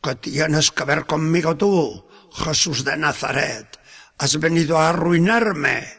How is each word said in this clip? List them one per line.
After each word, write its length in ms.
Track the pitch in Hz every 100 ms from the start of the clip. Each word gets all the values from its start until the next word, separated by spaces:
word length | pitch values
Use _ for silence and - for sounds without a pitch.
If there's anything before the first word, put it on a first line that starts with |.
"¿Qué 140 | 139
tienes 560 | 131 - 135 156 151 147
que 140 | -
ver 200 | 143 151
conmigo 520 | 151 156 156 170 160 160
tú, 500 | 202 190 131 90 - - -
Jesús 520 | - 160 151 175 131
de 100 | 135
Nazaret? 720 | 143 151 127 135 135 - 113 107 - - - - -
¿Has 220 | 139 151
venido 380 | 160 165 156 160
a 100 | 160
arruinarme?". 1000 | 170 170 170 180 233 214 160 135 123 -